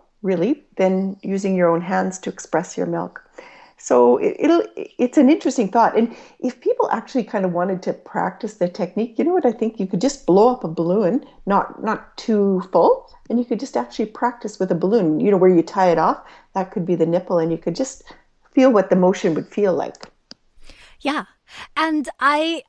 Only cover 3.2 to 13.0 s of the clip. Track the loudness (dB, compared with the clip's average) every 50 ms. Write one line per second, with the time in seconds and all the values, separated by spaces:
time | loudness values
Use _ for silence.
3.2 | -20 _ _ -20 -20 -20 -20 -20 -20 -20 _ _ -4 0 4 4 6 6 4 4
4.2 | 2 -2 -2 0 2 2 2 2 0 -2 -8 -14 -14 -10 _ -2 -2 0 4 4
5.2 | 6 6 4 4 0 -2 -2 -2 -2 0 2 2 2 2 2 2 0 -2 -2 -8
6.2 | -20 -20 _ -8 -6 -6 -6 -4 -2 -2 0 0 0 -2 -2 -4 -6 -4 -4 -4
7.2 | -4 -4 -4 -4 -2 -2 -2 -2 -2 -2 -4 -4 -4 -6 -8 -8 -8 -10 -6 -4
8.2 | -4 -4 -4 -6 -10 -10 -6 -4 -4 -4 -2 -4 -6 -6 -4 -4 -6 -4 -2 -2
9.2 | 0 0 0 2 2 0 0 0 -4 -6 -4 -6 -6 -4 -4 -2 -2 -2 -4 -4
10.2 | -2 2 4 4 6 4 2 0 -4 -8 -6 -4 -2 -2 0 0 0 0 0 -2
11.2 | -4 -8 -20 -12 -4 -2 0 0 -2 -2 -8 -10 -6 -6 -6 -6 -8 -14 _ -10
12.2 | -4 -2 0 2 2 2 0 -2 -2 0 2 4 4 4 2 0